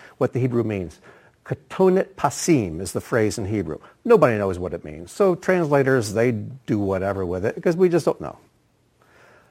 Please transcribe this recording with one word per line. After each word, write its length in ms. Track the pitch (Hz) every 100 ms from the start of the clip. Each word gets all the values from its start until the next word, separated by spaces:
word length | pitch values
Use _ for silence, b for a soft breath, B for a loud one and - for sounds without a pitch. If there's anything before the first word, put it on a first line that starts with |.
| B -
what 160 | 127
the 60 | 123
Hebrew 240 | 127 120
means. 360 | 113 101 85 - b b b _ -
Ketonet 680 | - - - 190 185 - -
pasim 640 | 143 - - 151 95 80
is 140 | 92
the 80 | 117
phrase 360 | - 123 107 95
in 80 | 95
Hebrew. 340 | 107 80 71 B B -
Nobody 320 | 226 143 110
knows 200 | 98 87
what 160 | 90
it 120 | 82 78
means. 260 | 76 87
So 240 | - 202 175
translators, 800 | - 185 156 143 131 131 107
they 180 | 101 123
do 480 | 110 104 127 - 107
whatever 460 | 98 95 98 98 92
with 200 | 90 104
it 100 | -
because 200 | 185 170
we 140 | 185
just 160 | 165 160
don't 160 | 160
know. 160 | 76 - _ _ _ _ _ _ b b b b b